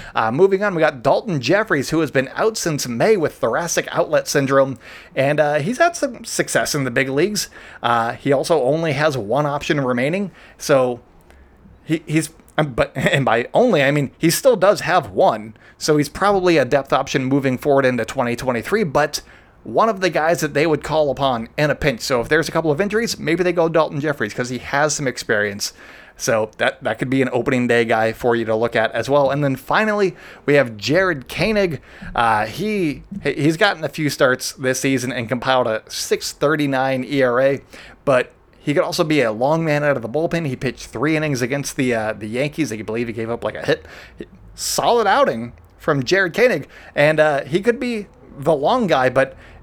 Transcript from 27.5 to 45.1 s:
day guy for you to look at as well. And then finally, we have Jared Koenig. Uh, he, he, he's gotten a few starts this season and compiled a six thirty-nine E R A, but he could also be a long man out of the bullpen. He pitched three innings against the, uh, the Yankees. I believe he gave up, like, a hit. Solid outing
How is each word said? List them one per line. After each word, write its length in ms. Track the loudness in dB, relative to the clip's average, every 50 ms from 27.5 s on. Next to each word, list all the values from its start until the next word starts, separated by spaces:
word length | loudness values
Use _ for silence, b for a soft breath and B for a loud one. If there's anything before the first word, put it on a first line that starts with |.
| 0 0 2
day 180 | 2 2 2 2
guy 300 | 2 2 2 2 0 -2
for 220 | 0 0 0 2
you 100 | 2 0
to 100 | 0 0
look 200 | 0 0 0 2
at 160 | 0 0 0
as 180 | -2 -4 -2 0
well. 220 | 2 2 2 2
And 120 | 0 0 0
then 120 | -2 -2
finally, 600 | -4 -4 -2 0 0 2 0 0 0 0 -2 -2 B B B B B B
we 80 | 2 4
have 240 | 4 4 2 -4 -6
Jared 500 | -4 0 2 2 2 2 -2 -4 -8 -10
Koenig. 540 | -4 -2 -2 0 2 0 0 0 -2 -6 B B B B B B B
Uh, 320 | 0 2 2 2 2 0
he, 560 | -2 -4 -6 -4 -2 -2 0 -2 -2 -4 -6 -10 -14 -14 -6 -4
he, 100 | -4 -2
he's 240 | 0 0 0 2 2
gotten 260 | 2 2 2 0 -6
a 60 | -8
few 220 | -4 -4 -2 -2
starts 420 | 0 2 2 2 2 0 -4 -8 -10
this 260 | -4 -2 -2 -2 0
season 320 | 0 0 0 0 0 -4
and 160 | -4 -6 -4 -4
compiled 380 | -4 -2 0 2 2 2 2
a 160 | 0 -2 -4 -6 -8
six 420 | -10 -10 -4 -4 -4 -4 -4 -8
thirty-nine 720 | -6 -2 0 0 0 0 0 -2 0 0 0 -2 -2 -4 -4
E 200 | -2 0 2 2
R 180 | 2 2 2
A, 200 | 2 2 0 -2 -6 B B B B B B B _
but 260 | 2 2 2 0 -2 -8 _ _ _ _ -8 -4
he 80 | 0 0
could 80 | 0
also 220 | 0 0 0 -2 0
be 180 | 2 2 2
a 100 | 2 2
long 320 | 0 0 0 2 2 2 0
man 200 | 0 0 0 0
out 120 | 0 0
of 60 | -2
the 80 | -4 -4
bullpen. 380 | -2 -2 -2 -2 -2 -4 -4 -4
He 80 | -4
pitched 320 | -4 -4 -6 -6 -6 -12 -12
three 280 | -6 -2 -2 0 0
innings 280 | 0 0 -2 -2 -2 -2
against 320 | -2 -2 -4 -6 -6 -4
the, 180 | -2 0 0 0
uh, 200 | 0 -2 -4 -6
the 120 | -6 -8
Yankees. 460 | -6 -4 -4 -4 -4 -2 -4 -4 -4
I 100 | -4 -6
believe 240 | -6 -6 -4 -4 -4
he 80 | -4 -4
gave 160 | -6 -6 -6
up, 140 | -6 -4 -4
like, 100 | -6 -6
a 100 | -4 -2
hit. 220 | -2 -2 -4 -4 B B B B B B B -18 -18 -18 -20 -20 -20 -16
Solid 500 | -10 -8 -4 -2 0 2 2 2 2 4
outing 480 | 2